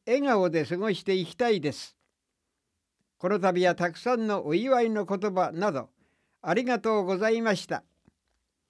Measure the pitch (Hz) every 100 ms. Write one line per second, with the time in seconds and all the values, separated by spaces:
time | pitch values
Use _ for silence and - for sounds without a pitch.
0 | - 254 285 220 180 160 147 175 214 175
1 | - 190 170 - 240 208 147 151 - _
2 | _ _ _ _ _ _ _ _ _ _
3 | _ _ 180 202 185 180 180 170 175 165
4 | 240 247 220 202 147 170 254 254 233 214
5 | 185 196 208 185 165 160 208 139 113 _
6 | _ _ _ _ - 185 247 240 226 214
7 | 185 190 220 226 226 185 - 165 _ _
8 | _ _ _ _ _ _ _